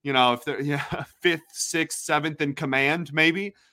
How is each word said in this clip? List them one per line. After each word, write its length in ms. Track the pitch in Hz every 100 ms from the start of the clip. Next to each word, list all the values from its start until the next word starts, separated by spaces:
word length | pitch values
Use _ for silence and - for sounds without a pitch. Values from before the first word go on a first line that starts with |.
you 100 | 143
know, 200 | 131 123
if 120 | 120
they're, 160 | 151 131
<laughs> 20 |
yeah, 420 | 143 143 - - - _
fifth, 220 | 175 165 -
sixth, 460 | - - 165 156 -
seventh 420 | - 151 156 151
in 140 | 147
command, 580 | 139 151 131 139 165 151
maybe, 400 | 151 160 175 202 - _